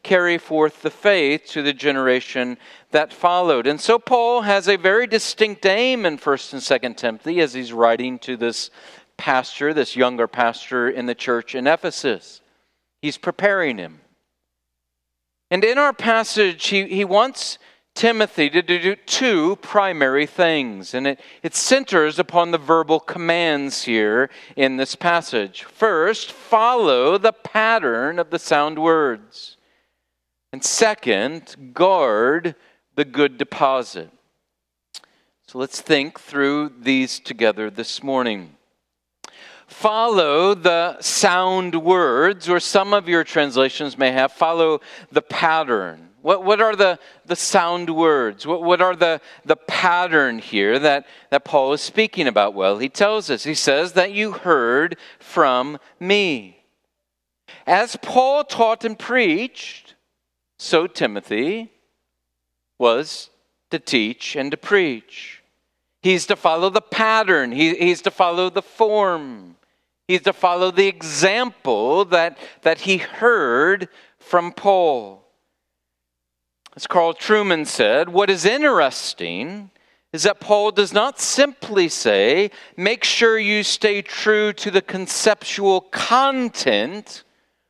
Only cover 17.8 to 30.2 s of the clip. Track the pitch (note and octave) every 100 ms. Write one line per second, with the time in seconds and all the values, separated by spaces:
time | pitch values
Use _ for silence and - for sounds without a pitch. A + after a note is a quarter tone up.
17.8 | _ - A#3 A3 G#3 - D3 E3 E3+ F3+
18.8 | F#3 G#3 - - B3+ F3 D#3+ G3+ - G3+
19.8 | F#3+ D#3+ C3+ C#3 D3 - E3+ D3+ B2 G2
20.8 | F2+ B2+ C#3 C3+ - - D#3+ - - C4+
21.8 | C4+ F3 D3+ D3+ - F3 E3+ E3 C#3+ E3
22.8 | D#3 D#3 - F3 E3+ E3+ E3 D3 C#3 -
23.8 | B2+ A2+ G#2+ A#2 C3+ - - - C3+ C3
24.8 | C3+ - F3 E3+ - A#2 G2 - - -
25.8 | A3 E3 F3+ G#3+ - - - A3+ A#3 B3
26.8 | E3+ B2 C#3 G3 A3 - - A3 A3 A3+
27.8 | C#3+ A#2 C#3+ F3 D#3+ D#3+ - D3+ D3+ D#3
28.8 | E3 D#3+ C#3 A2 G#2+ - - _ _ _
29.8 | _ _ _ _